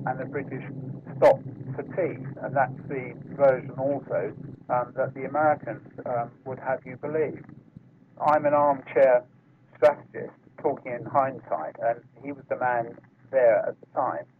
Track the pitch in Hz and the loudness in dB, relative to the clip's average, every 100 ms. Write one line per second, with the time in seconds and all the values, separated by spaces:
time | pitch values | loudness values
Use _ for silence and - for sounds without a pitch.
0 | 127 131 131 143 135 131 - - - - | -4 -6 -6 -8 -8 -10 -10 -12 -12 -12
1 | - - 113 135 - - - - - - | -14 4 6 6 0 -12 -10 -8 -8 -2
2 | 165 123 135 - - 131 131 131 - 139 | -4 -4 -10 -8 -4 0 0 -2 -8 -8
3 | 123 117 - 135 139 127 127 - 135 139 | -8 -12 -14 4 4 4 -2 -4 -2 -2
4 | - 85 98 - - - - 123 123 127 | -2 -4 -4 -8 -16 -18 -4 -2 -2 -4
5 | 131 135 131 143 151 147 - 107 - - | -4 -4 -6 2 2 2 -2 -10 -12 -12
6 | - 120 117 - - 127 131 131 127 127 | -6 -4 -4 -10 -12 -10 -4 -6 -6 -12
7 | 143 156 147 - - - - - - _ | -6 -2 -2 -4 -16 -20 -20 -20 -20 _
8 | _ - 151 151 147 147 147 139 - - | _ -4 2 4 4 4 4 2 0 6
9 | 135 123 - _ _ _ _ - 151 143 | 8 6 2 _ _ _ _ 4 4 4
10 | - 113 - - - - 156 131 131 120 | -6 -10 -10 -12 -20 -4 -2 -2 -6 -10
11 | 113 147 135 127 - 87 78 - 113 117 | -2 2 2 -2 -6 -6 -6 -2 -2 -2
12 | - - 139 143 - 127 123 120 117 120 | -6 -16 -12 -12 -8 -4 0 0 -2 -10
13 | - _ - 135 120 104 - - - - | -20 _ -2 4 6 6 2 -6 -8 -4
14 | 127 82 - | -2 -4 -8